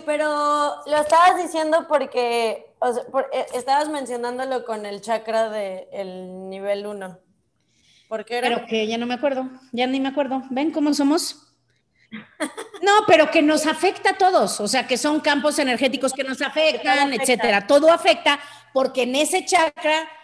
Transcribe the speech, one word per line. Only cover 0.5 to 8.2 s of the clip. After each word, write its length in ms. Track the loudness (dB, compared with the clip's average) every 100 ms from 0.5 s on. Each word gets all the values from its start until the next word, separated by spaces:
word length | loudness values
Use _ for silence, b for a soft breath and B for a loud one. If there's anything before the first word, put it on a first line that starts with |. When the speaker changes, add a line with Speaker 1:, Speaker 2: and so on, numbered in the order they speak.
| 0 0 -4 -2
Speaker 1:
lo 100 | 0
estabas 440 | 4 6 6 4
diciendo 440 | -2 -2 0 0 2
porque, 840 | -2 0 -2 0 0 -2 -4 -10 -4
o 120 | -2
sea, 120 | -2
por, 260 | -4 -4 -2
eh, 140 | -4 -4
estabas 340 | -6 0 0 0
mencionándolo 760 | -4 -6 -6 -6 -6 -4 -4 -4
con 180 | -8
el 160 | -8 -10
chakra 480 | -4 -4 -2 -2 -2
de 400 | -2 -6 -8 -12
el 600 | -10 -10 -10 -14 -14 -12
nivel 360 | -10 -6 -4 -6
uno. 320 | -10 -12 -16 _ _ _ _ _ b b b b
¿Por 160 | -10